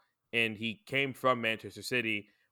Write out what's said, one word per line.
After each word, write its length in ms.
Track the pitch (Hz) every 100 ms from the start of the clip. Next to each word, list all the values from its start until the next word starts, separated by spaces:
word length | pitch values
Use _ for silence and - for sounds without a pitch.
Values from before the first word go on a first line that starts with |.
| _ _ _
and 240 | 117 113 107
he 200 | 113 104 -
came 260 | 135 139
from 280 | 123 131 123
Manchester 420 | 113 110 104 104
City, 460 | - 127 113 104 101 _ _